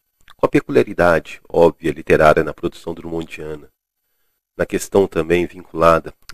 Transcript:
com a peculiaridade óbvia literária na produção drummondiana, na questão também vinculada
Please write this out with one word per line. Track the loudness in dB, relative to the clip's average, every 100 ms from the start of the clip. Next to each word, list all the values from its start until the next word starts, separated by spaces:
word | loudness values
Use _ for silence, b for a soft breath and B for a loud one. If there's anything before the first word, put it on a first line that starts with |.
| _ _ -20 -6
com | -2
a |
peculiaridade | -2 0 0 0 0 2 2 -2 -16 -6
óbvia | 2 2 2 -6
literária | -6 0 2 4 4
na | 0
produção | -6 -10 -10 -14
drummondiana, | -14 -10 -10 -12 -14 -14 -16 -18 _ _ _ _ _ _ _ _ -8
na | -6
questão | -6 -2 0 0
também | -2 -2 -2 -2
vinculada | -8 -12 0 2 2 0 -16 -20